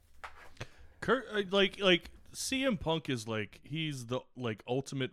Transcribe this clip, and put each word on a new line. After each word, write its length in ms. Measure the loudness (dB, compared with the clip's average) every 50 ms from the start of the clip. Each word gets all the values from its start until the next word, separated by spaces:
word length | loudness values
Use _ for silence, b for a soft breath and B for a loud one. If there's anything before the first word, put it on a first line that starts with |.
| _ -20 -18 -16 -16 -16 -16 -16 -18 -16 B B B B B B B B B B
Kurt, 240 | 0 2 2 2 0 -2 -2
uh, 80 | -2 0 2
like, 300 | 4 4 4 4 4 4
like, 300 | 6 6 6 6 4 -2 -18 -18 -18 -14
C 320 | -10 -8 -4 -2 0 2 2
M 140 | 2 2
Punk 320 | 0 0 0 0 0 0 -2
is, 180 | -4 -4 -2
like, 320 | -2 -2 -2 -2 -4 -8 -16 -12
he's 420 | -8 -6 -4 -4 -4 -6 -6 -6
the, 140 | -4 -4 -4 -6 _ -10
like, 260 | -6 -4 -4 -4 -4 -4
ultimate 420 | -4 -2 -2 -2 -4 -4 -4 -4 -4